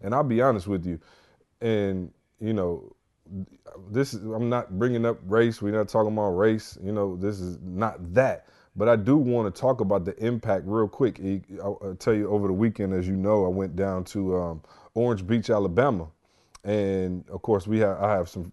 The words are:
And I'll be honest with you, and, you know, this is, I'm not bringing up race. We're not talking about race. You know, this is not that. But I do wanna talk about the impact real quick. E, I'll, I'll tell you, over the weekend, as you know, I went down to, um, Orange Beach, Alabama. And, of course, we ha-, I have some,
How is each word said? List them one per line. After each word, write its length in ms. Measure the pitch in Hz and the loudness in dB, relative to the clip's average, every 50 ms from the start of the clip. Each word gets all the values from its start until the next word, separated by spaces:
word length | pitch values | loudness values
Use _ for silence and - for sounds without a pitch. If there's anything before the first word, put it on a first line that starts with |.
And 120 | - 98 117 | -6 -2 0
I'll 100 | 139 151 | 0 0
be 160 | 135 117 113 | 2 2 4
honest 260 | 123 139 120 101 87 | 4 4 2 2 0
with 200 | 101 101 92 82 | -2 -2 -2 -2
you, 120 | 90 85 80 _ _ _ _ _ _ _ _ _ _ _ - | -4 -6 -8 _ _ _ _ _ _ _ _ _ _ _ -6
and, 500 | 117 117 110 104 101 98 95 92 90 - - _ _ _ _ - | -2 0 0 2 2 0 -2 -2 -6 -8 -12 _ _ _ _ -8
you 140 | 110 107 113 | -4 -2 -2
know, 420 | 104 92 87 85 - - - - _ _ _ _ _ _ - 95 95 92 - - - _ - - - 95 92 | 0 0 -2 -4 -6 -8 -16 -20 _ _ _ _ _ _ -14 -12 -12 -12 -12 -14 -20 _ -20 -20 -20 -14 -6
this 240 | 104 123 139 139 - | -2 -2 -2 -2 -4
is, 80 | 104 98 | -10 -8
I'm 260 | 110 110 110 120 120 | -6 -4 -2 -2 0
not 300 | 123 123 120 - 92 92 | 0 -2 -2 -4 -2 0
bringing 260 | 117 127 123 117 117 | 0 2 2 2 0
up 120 | 117 113 - - | 0 0 -2 -4
race. 340 | 92 101 113 117 117 110 - 104 | 0 4 4 4 4 2 -2 -4
We're 100 | 101 107 | -2 0
not 160 | 110 104 101 | 0 0 2
talking 240 | - 113 110 107 107 | 2 2 2 2 2
about 180 | 107 104 101 | 0 0 0
race. 480 | 87 90 101 110 110 110 - - - - 87 | 2 4 4 4 4 2 -2 -8 -16 -10 -8
You 100 | 95 107 | -4 -2
know, 240 | 107 101 98 92 | 0 0 -2 -2
this 240 | 90 95 104 104 98 | -2 -2 -4 -2 -4
is 180 | 90 90 87 - 82 | -6 -8 -8 -8 -10
not 520 | 92 87 92 110 110 - - 87 85 87 | -8 -4 -2 -2 -2 -4 -6 -8 -2 2
that. 320 | 120 135 127 92 - - _ _ _ _ _ - | 2 2 2 2 -4 -8 _ _ _ _ _ -4
But 120 | 95 104 117 | 0 4 4
I 80 | 117 | 4
do 200 | 110 98 113 139 156 | 4 4 4 4 4
wanna 320 | 139 123 123 120 110 101 | 4 4 2 0 0 -2
talk 300 | 92 - - 127 131 123 | -4 -2 0 0 2 2
about 260 | - 190 101 98 85 | 2 2 2 0 0
the 100 | 87 - | -2 -6
impact 480 | - 110 117 123 113 - 110 98 95 76 | -2 -2 -2 -2 -2 0 0 -2 0 0
real 220 | 95 104 113 110 101 | -2 0 0 0 0
quick. 320 | - - 135 113 95 - | 0 0 0 0 0 -2
E, 220 | 92 98 98 95 - - 95 92 87 | -4 -4 -4 -4 -6 -10 -12 -8 -6
I'll, 160 | 101 101 - - | -6 -6 -6 -8
I'll 120 | 95 92 | -10 -10
tell 200 | 92 - 127 113 | -4 0 0 2
you, 140 | 104 104 101 | 2 2 0
over 180 | 104 104 101 | 0 0 2
the 80 | 98 92 | 0 0
weekend, 400 | 92 113 117 104 - 104 95 95 | 2 2 0 0 0 -2 -2 0
as 120 | 92 90 | -2 -2
you 100 | 92 98 | 0 -2
know, 280 | 95 95 101 107 107 95 | 0 2 2 2 2 2
I 40 | 90 | 2
went 280 | 92 95 95 92 76 | 0 -2 -2 -4 -2
down 280 | 87 101 98 95 92 92 | -2 -2 -2 -2 -4 -6
to, 320 | - - 104 98 92 92 | -6 -6 -4 -2 0 0
um, 260 | 90 87 85 82 78 - - - - - - - | 0 -2 -2 -6 -10 -14 -20 -20 -20 -18 -8 -2
Orange 320 | 113 120 120 117 98 92 | 0 2 2 0 0 0
Beach, 220 | 92 117 117 101 - | 0 0 0 2 2
Alabama. 600 | 113 104 101 92 85 90 127 143 120 90 82 78 - _ _ _ _ _ _ _ - - - | 2 2 2 2 2 2 2 2 2 0 -4 -8 -14 _ _ _ _ _ _ _ -20 -12 -4
And, 600 | 98 104 107 101 98 95 95 92 92 90 90 - - | -2 0 0 0 0 0 0 0 -2 -4 -6 -8 -10
of 100 | - 101 | -12 -8
course, 260 | - - 110 98 87 | 0 0 0 2 2
we 140 | 104 110 110 | 0 2 2
ha-, 160 | 110 98 95 - | 4 2 2 2
I 120 | 98 104 | 2 2
have 180 | 104 95 87 82 | 2 2 0 -2
some, 240 | - 98 85 85 | -6 -10 -10 -10